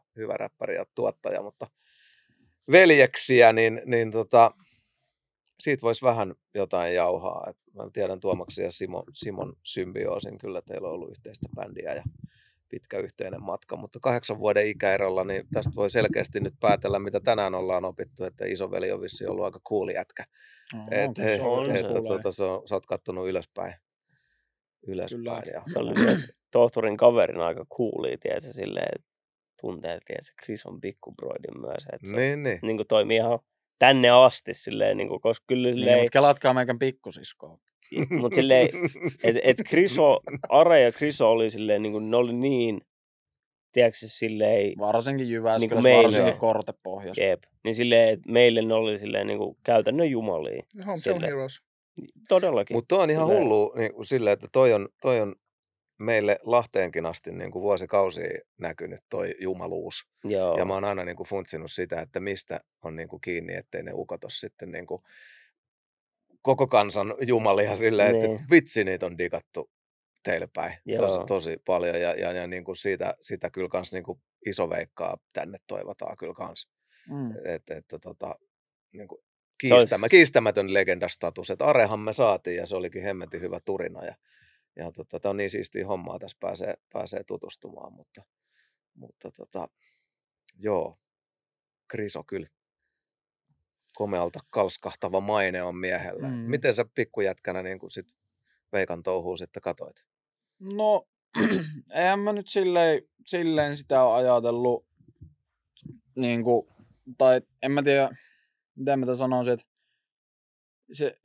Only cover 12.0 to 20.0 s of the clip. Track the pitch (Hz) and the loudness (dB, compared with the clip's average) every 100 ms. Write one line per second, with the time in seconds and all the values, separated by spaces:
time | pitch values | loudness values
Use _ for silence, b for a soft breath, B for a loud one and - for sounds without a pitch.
12 | - - b b b b _ - - 98 | -10 -14 b b b b _ -18 -10 -10
13 | 95 - 95 - 98 90 - - 104 120 | -10 -10 -12 -12 -10 -12 -10 -14 -14 -6
14 | 131 120 - 107 107 104 107 87 101 98 | -2 -2 -4 -2 0 2 0 0 0 0
15 | 98 92 95 95 - 107 104 107 101 120 | 0 -2 -4 -6 -6 -6 -4 -2 -2 0
16 | 107 104 - 104 98 - 107 98 101 98 | 0 -2 -4 -6 -6 -2 0 2 0 -4
17 | 98 98 123 107 95 92 92 92 92 92 | -4 -2 0 0 0 -4 -2 -2 -4 -8
18 | 95 - 92 - 95 92 95 95 95 98 | -12 -12 -12 -8 -8 -6 -6 -6 -4 -6
19 | 92 - 98 95 95 95 - 104 92 90 | -8 -10 -8 -6 -6 -8 -4 -4 -2 -6